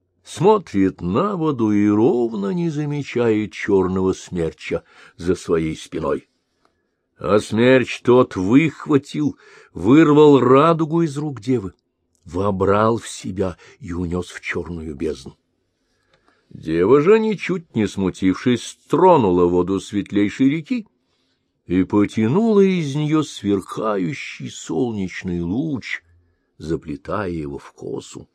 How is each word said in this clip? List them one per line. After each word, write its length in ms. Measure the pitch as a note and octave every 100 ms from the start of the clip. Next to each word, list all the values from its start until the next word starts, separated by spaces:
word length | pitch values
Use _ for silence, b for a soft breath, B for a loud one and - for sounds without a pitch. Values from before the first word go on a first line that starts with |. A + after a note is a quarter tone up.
| _ _
смотрит 800 | - - F3+ G#3+ - G2 F#2+ -
на 340 | F2 A2 G3+ F#3+
воду 360 | D#3 B2 A2
и 160 | G#2 G#2
ровно 640 | G#2 B2 B2 A#2 G3 G3
не 180 | F3 E3+
замечает 840 | D3 D3+ D3 C3+ A#2 A#2 G#2+ G#2
черного 600 | - - G2 F#2 F#2 F#2+
смерча 720 | F2+ - F2+ D#2+ - - E2+ b b b -
за 200 | E2+ E2+
своей 400 | - E2 D#2+ D#2+
спиной. 540 | - D#2 D2 C#2+ - _ _ _ _ _ _ _ _ _
А 220 | D#2+ G#2
смерч 600 | - A2 B2 C3 A2+ -
тот 320 | - B2 B2 G2
выхватил, 1000 | F#2 C3 D#3+ - - D#3 - D3+ D3 b b b b
вырвал 680 | - F2+ D3 D3+ D3 D3+ C#3
радугу 600 | B2 C3+ D#3+ E3 D#3 E3+
из 160 | E3 C#3
рук 240 | D3+ A#2+
девы, 320 | B2 B2 F#2+ - _ _ _ _
вобрал 760 | E2 E2+ G2+ F#2 F#2+ G2+ A2 A#2
в 100 | -
себя 500 | - A#2 F#2+ F#2 - b b
и 120 | E2+
унес 340 | E2+ F2 F2+ -
в 140 | -
черную 540 | - F#2 D#2+ E2+ D#2+ C#2+
бездну. 420 | D#2 C2+ - - _ _ _ _ _ _ _ _ _ _ _
Дева 520 | - D2+ E2 F#2+ C#3+
же, 180 | E3 A3
ничуть 560 | A3 G3 - F#3 - A2+
не 120 | G2+
смутившись, 880 | G2 F#2 - F#2+ F2+ B2+ A#2+ - - -
тронула 560 | D3 F#3 D#3+ G2+ F2+ F2
воду 340 | F2+ F2 G2
светлейшей 720 | - G2+ F#2 G2+ G#2 - C3+
реки 380 | D#3+ D3+ B3 - _ _ _ _ _ _ _ -
и 180 | F#2
потянула 800 | F2+ G#2 G2+ - A2 F3 A3+ G3+
из 340 | F#3+ F#3 D3 D3
нее 280 | D3+ D#3
сверкающий 1300 | C#3 - G2+ G2 - - D#3 G2+ F2+ C3+ - - B2+
солнечный 920 | - - D#3 B2 G#2+ F2+ - F#2 F2
луч, 640 | E2+ A2 D#3+ B2 - - _ _ _ _ _ -
заплетая 720 | D2+ E2 D#2+ C#2+ - G2 F#2+
его 280 | E2 C#2+ C#2
в 140 | -
косу. 560 | - - - - - -